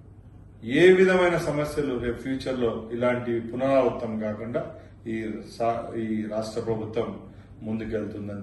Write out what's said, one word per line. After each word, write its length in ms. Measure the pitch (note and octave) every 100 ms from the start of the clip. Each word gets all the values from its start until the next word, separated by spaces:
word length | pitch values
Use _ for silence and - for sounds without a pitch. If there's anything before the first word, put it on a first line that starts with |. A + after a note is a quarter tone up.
| - - - - - - A2+ C#3+
ఏ 40 | F#3 F#3
విధమైన 360 | F#3 F#3 F3 E3 D3
సమస్యలు 480 | D3 C#3+ D3+ C3+ A#2+
రేపు 160 | A#2+ A2+ C3+
ఫ్యూచర్లో 460 | C3 C3+ B2 A#2 A2 A2 A#2+
ఇలాంటి 380 | B2 A#2+ A#2 A#2 A#2
పునరావృతం 640 | A#2 C3+ C3+ A#2+ - A2+ G#2+
కాకుండా 380 | G#2+ G#2+ A#2 C#3 - - - - A2+
ఈ 20 | A2+ A2 G#2 - -
సా-, 280 | A#2 A#2 A#2 A#2 A2
ఈ 0 | G#2+ G#2
రాష్ట్ర 280 | G#2+ - A#2 G#2+
ప్రభుత్వం 400 | G#2+ G#2 A#2 G#2 F#2+ - - - - A2
ముందుకెళ్తుందని 760 | A2 G#2+ A2 G2 G2+ G#2 G2+